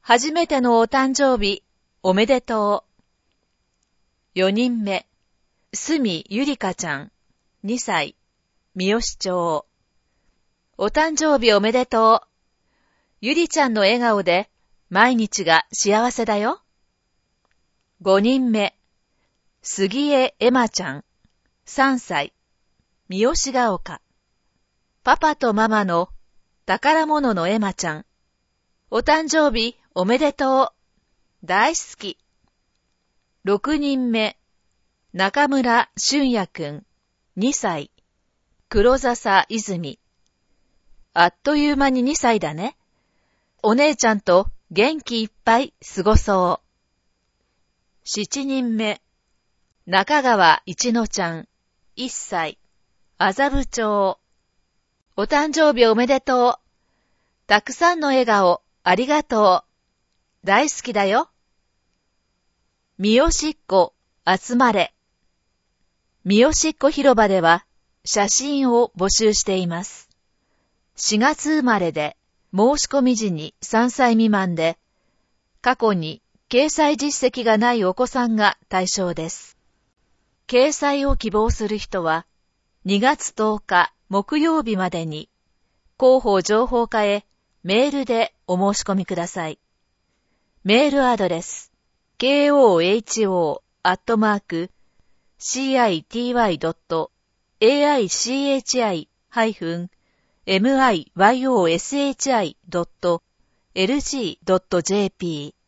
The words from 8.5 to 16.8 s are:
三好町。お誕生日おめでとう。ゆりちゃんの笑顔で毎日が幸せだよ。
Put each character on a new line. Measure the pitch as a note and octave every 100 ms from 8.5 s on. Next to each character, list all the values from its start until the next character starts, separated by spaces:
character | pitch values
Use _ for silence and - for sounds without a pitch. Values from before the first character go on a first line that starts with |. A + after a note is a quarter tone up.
| _ _ F#3
三 | F#3
好 | A3 A3+ -
町。 | F#3+ F3+ E3+ D3+ - _ _ _ _ _ _ _ _ _ _ -
お | G3
誕 | D4+ D#4+ D#4
生 | D#4 C#4
日 | A3+
お | G#3
め | G#3+
で | B3 B3+
と | A#3 A3 A3+
う。 | _ _ _ _ _ _ _ _ _ _
ゆ | G#3+
り | D#4 E4+
ち | D#4+
ゃ | C#4
ん |
の | G#3+
笑 | G3 A#3+
顔 | A#3+ G#3
で | F#3 F3 G#3 _ _ _ _
毎 | F3+ A#3 B3
日 | G#3+ -
が | E3 D#3+ -
幸 | - G3+ G#3 B3
せ | A#3+
だ | A3+ G#3
よ。 | G#3+ F4 _ _